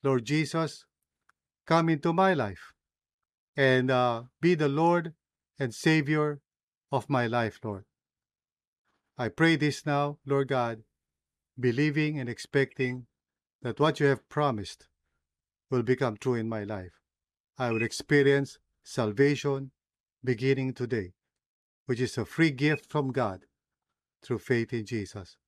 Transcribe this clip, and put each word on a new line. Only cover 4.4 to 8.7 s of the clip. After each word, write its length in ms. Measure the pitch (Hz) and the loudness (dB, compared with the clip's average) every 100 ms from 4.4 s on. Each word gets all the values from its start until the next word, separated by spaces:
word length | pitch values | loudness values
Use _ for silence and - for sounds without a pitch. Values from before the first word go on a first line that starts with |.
be 140 | 165 | 2
the 140 | 175 147 | 2 2
Lord 460 | 139 170 175 165 - _ _ _ _ | 4 4 2 -2 -12 _ _ _ _
and 160 | 131 | -6
Savior 640 | - 165 160 143 151 151 143 _ _ _ _ _ | 0 2 4 2 0 0 -4 _ _ _ _ _
of 180 | 135 - | -6 0
my 160 | 139 120 | 0 2
life, 320 | 120 113 - | 0 -2 -6
Lord. 200 | 113 98 - _ _ _ _ _ _ _ _ | -10 -10 -14 _ _ _ _ _ _ _ _